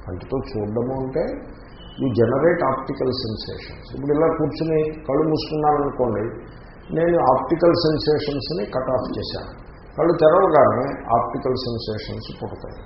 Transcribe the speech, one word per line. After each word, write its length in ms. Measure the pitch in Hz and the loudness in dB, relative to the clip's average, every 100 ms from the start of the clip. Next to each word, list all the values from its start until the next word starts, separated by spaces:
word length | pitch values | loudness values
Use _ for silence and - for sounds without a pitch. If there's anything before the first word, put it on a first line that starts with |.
కంటితో 340 | - 90 - 131 - | -10 -10 -6 -6 -6
చూడడము 440 | 110 104 107 123 131 | -6 -4 -2 -4 -4
అంటే 220 | 131 135 214 - - - - - - - | -4 -4 -4 -6 -12 -18 -18 -18 -18 -4
you 60 | 131 110 | -2 2
generate 420 | 113 135 160 170 131 | 2 4 2 2 0
optical 380 | 131 - 143 131 123 | -2 -4 -4 -2 -2
sensations. 600 | 117 107 - 92 - - - | -6 -8 -8 -12 -12 -16 -14
ఇప్పుడు 180 | 127 139 147 | -10 -2 2
ఇలా 120 | 160 160 | 2 2
కూర్చుని 420 | 151 - 160 160 156 - - | -2 -2 -2 0 0 -4 -2
కళ్ళు 180 | 139 160 | 0 2
మూసుకున్నాననుకోండి, 920 | 156 - 151 151 147 139 - 127 101 113 - - - - - - 156 | 0 -2 0 2 2 0 0 -2 0 -4 -8 -14 -18 -18 -20 -6 0
నేను 200 | 170 170 135 | 4 4 4
ఆప్టికల్ 420 | 127 - 165 170 160 | 4 2 4 6 6
సెన్సేషన్స్ని 800 | 160 151 151 151 143 143 - 165 202 127 | 4 2 2 2 2 -4 -4 -6 -4 -4
కట్ 160 | 127 127 | 0 -2
ఆఫ్ 120 | - 113 | -2 -6
చేశాను. 360 | 90 95 - - - - - - | -6 -8 -10 -14 -18 -20 -16 0
కళ్ళు 180 | 160 165 | 2 6
తెరవగానే 680 | 156 175 196 151 117 110 135 143 - 117 | 6 8 6 8 6 4 -2 -4 0 0
ఆప్టికల్ 400 | 123 135 127 127 - | 0 -2 -2 -2 -2
సెన్సేషన్స్ 640 | 117 - 107 - 107 - - | -4 -4 -6 -6 -10 -10 -10
పుడతాయి. 380 | 104 95 - - | -10 -10 -14 -14